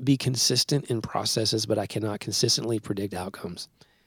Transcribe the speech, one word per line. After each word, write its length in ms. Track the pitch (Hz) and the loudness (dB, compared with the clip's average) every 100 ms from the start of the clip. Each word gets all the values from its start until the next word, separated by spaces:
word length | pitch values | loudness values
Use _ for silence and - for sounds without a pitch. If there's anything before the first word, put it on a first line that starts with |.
be 140 | 135 135 | 4 4
consistent 720 | 127 123 - 123 - 143 - | 2 2 2 2 2 0 0
in 140 | 120 | -2
processes, 640 | - - 113 - 110 110 110 | -2 -2 0 0 2 0 2
but 120 | 107 | 0
I 80 | 98 | 0
cannot 340 | - 107 107 | -2 -4 -4
consistently 580 | - - 117 - 117 110 | -4 2 2 2 2 -2
predict 360 | - 101 98 | -2 -2 -4
outcomes. 540 | 92 95 - - 87 - _ - _ | -4 -8 -8 -10 -10 -14 _ -20 _